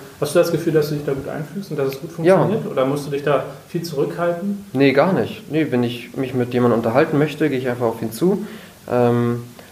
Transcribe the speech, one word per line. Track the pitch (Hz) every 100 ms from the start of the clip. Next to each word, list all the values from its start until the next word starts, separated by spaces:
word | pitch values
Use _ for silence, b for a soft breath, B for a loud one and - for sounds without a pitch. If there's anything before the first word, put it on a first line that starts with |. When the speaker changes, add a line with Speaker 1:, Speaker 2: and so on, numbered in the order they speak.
| B -
Speaker 1:
hast | 139 175
du |
das | 165
Gefühl, | 165 165
dass | 151 147
du | 147
dich | 143
da |
gut | 135 -
einfühlst | - - 202 -
und | 147
dass | 135
es | 131
gut | 160 -
Speaker 2:
Ja. | 165 185
Speaker 1:
funktioniert | 131 - -
oder | 135 131
musst | 147 147
du |
dich | 143
da | 151 135 B B -
viel | 170
zurückhalten? | - 135 151 170 170 170 202 202 -
Speaker 2:
Nee, | 127 139
gar | 131 170
nicht. | 165 101 - -
Nee, | 151 139
wenn | 123
ich | 120 120 - 135
mich | 131
mit | 127 123
jemandem | 123 120 113
unterhalten | 117 123 160 147
möchte, | 151 - 156
gehe | 131
ich | 127
einfach | 120 120
auf | 110
ihn | 113
zu. | - 175 196 B B B B -
Ähm, | 123 120 120 120 120 120 B B